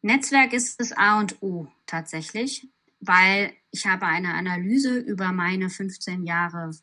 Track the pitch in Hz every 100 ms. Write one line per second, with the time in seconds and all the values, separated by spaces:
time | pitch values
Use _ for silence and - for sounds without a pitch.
0 | 208 262 - 277 254 240 240 - 240 -
1 | 202 214 202 - 196 175 156 _ - 165
2 | 160 160 156 214 262 - - _ _ _
3 | 196 180 185 196 202 - _ - 202 185
4 | 185 165 180 165 185 180 185 262 269 247
5 | 240 196 190 185 175 190 185 - 196 190
6 | - 185 170 170 175 170 165 160